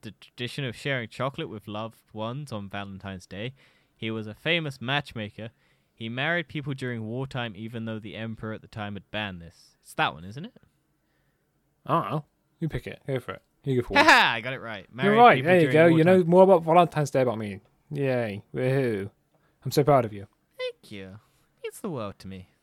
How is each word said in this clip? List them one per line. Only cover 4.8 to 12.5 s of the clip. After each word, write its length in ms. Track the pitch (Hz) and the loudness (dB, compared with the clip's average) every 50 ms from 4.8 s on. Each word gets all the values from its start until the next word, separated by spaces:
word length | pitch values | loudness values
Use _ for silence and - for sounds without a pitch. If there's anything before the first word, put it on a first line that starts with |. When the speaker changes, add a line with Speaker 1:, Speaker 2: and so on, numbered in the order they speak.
Speaker 1:
matchmaker. 680 | 117 120 139 143 135 - - 117 107 101 _ - 107 117 _ _ _ _ _ _ _ _ _ | -6 -4 -4 -4 -4 -6 -12 -12 -12 -12 _ -14 -16 -16 _ _ _ _ _ _ _ _ _
He 140 | _ 117 113 | _ -12 -10
married 400 | 117 127 139 156 170 175 165 _ | -6 -6 -4 -4 -4 -4 -6 _
people 260 | - 156 135 147 139 | -10 -10 -8 -8 -8
during 300 | 135 - 127 120 113 110 | -8 -6 -8 -6 -8 -8
wartime, 480 | 107 117 127 135 131 131 135 120 117 95 | -8 -8 -8 -8 -8 -8 -8 -8 -8 -10
even 280 | 90 110 113 123 117 113 | -12 -14 -12 -10 -10 -8
though 140 | 113 110 110 | -8 -8 -10
the 180 | 101 107 73 | -10 -12 -12
emperor 360 | 98 113 113 110 - - 110 | -10 -10 -10 -10 -10 -10 -10
at 100 | 110 98 | -10 -10
the 60 | - - | -14 -16
time 260 | - 110 104 101 104 | -12 -10 -10 -8 -10
had 140 | 98 - _ | -12 -14 _
banned 300 | - 104 107 101 92 87 | -8 -8 -6 -6 -10 -12
this. 360 | 85 80 _ _ _ _ _ _ | -16 -20 _ _ _ _ _ _
It's 120 | _ - - | _ -14 -4
that 200 | - 160 123 71 | -4 -4 -4 -4
one, 100 | 73 82 | -8 -16
isn't 200 | 95 107 135 175 | -16 -14 -14 -16
it? 100 | 240 _ - _ _ _ _ _ _ _ _ _ _ _ _ _ _ _ _ _ _ _ _ _ _ _ _ _ | -18 _ -20 _ _ _ _ _ _ _ _ _ _ _ _ _ _ _ _ _ _ _ _ _ _ _ _ _
Speaker 2:
I 140 | - 135 165 | -2 -2 -2
don't 100 | 139 98 | -2 -2
know. 140 | 120 156 147 _ _ _ _ _ | -6 -8 -8 _ _ _ _ _